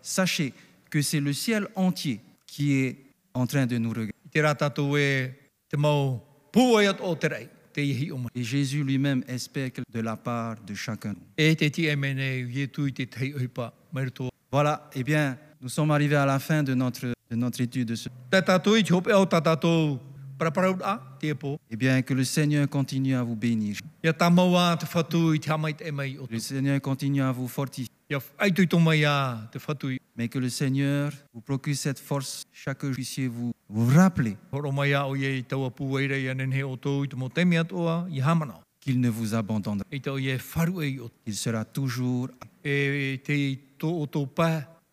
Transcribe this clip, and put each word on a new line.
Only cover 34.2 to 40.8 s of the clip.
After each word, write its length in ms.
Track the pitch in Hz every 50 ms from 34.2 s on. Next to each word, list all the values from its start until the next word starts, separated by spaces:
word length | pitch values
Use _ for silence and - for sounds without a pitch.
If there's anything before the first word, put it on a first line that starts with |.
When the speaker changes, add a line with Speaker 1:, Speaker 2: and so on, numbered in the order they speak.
| 127 113 98 - - - -
Speaker 2:
Horo 200 | 139 147 143 139
mai 200 | 139 139 143 143
a 120 | 139 143
o 80 | 135 139
iei 300 | 139 135 135 135 131 123
taua 260 | - - 135 135 127
pū 300 | 113 - 139 135 135 135
eira 180 | 139 139 139 135
i 100 | 135 131
anen 240 | 131 131 131 131 131
he 120 | 135 139
o 100 | 139 131
tō 280 | 127 - 143 139 139 139
i 40 | 139
te 80 | 143
motemi 400 | 127 131 127 - 156 175 180 175
atoa 500 | 165 165 165 190 185 170 165 165 170 175 185
i 100 | 165 135
hamana. 380 | 127 151 165 170 156 135 101 - - _ _ _
Speaker 1:
qu'il 180 | - - 131 127
ne 100 | 123 120
vous 240 | 110 110 113 110 107
abandonnera. 520 | 113 110 95 110 107 95 110 104 101 101 - -
Speaker 2:
I 80 | 143
tau 180 | 127 139 135 139
i 120 | 131 135
e 80 | 131 123 - - -
wharu 240 | 160 165 165 185 185